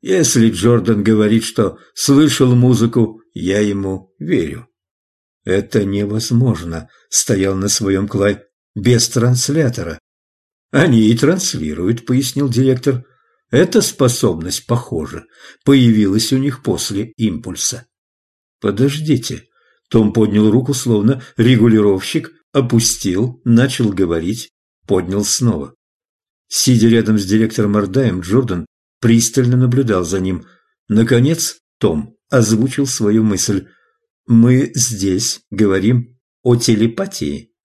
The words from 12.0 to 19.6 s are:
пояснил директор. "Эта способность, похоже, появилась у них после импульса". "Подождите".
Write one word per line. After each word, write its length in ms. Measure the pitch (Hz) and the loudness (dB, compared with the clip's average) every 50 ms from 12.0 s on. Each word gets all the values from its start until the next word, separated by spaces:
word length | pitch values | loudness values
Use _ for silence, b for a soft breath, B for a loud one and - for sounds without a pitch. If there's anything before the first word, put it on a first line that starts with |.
| - | -4
пояснил 420 | - 127 131 139 127 - 139 143 139 | -2 -2 -2 -2 -2 -4 -4 -4 -2
директор. 560 | 117 120 131 131 131 127 - 143 127 123 b b b b b b b b b b | 0 0 2 0 0 0 0 -2 -2 -2 b b b b b b b b b b
"Эта 320 | - 127 180 180 - 226 - | 0 2 2 2 2 0 0
способность, 840 | - - - 131 123 123 - - 107 87 80 82 90 - - - | 0 -2 0 0 0 0 0 -2 -2 -2 -2 -8 -8 -10 -10 -6
похоже, 600 | - 120 120 - - - 82 76 69 71 82 - B B B B B B B B | -4 -4 -4 -4 -6 -8 -8 -8 -8 -12 -16 -18 B B B B B B B B
появилась 720 | - 139 135 127 117 113 107 104 98 95 107 - - 135 | 4 4 6 6 4 4 4 2 2 0 0 0 0 -2
у 60 | 131 | -2
них 240 | 135 143 127 - _ | -2 -2 -6 -6 _
после 500 | - 95 87 - - - 98 110 120 - - | -4 -4 -4 -6 -8 -8 -8 -8 -10 -6 -4
импульса". 680 | 117 107 87 78 - 92 87 - - - - 120 - _ _ _ _ _ _ _ _ _ _ _ _ _ _ _ | -4 -4 -4 -6 -10 -12 -10 -6 -6 -6 -8 -8 -14 _ _ _ _ _ _ _ _ _ _ _ _ _ _ _
"Подождите". 840 | - - 101 101 127 143 139 156 156 156 147 123 - - 117 - _ _ _ _ | -4 -4 0 0 0 -2 -2 -4 -2 0 -2 -2 -2 -6 -12 -12 _ _ _ _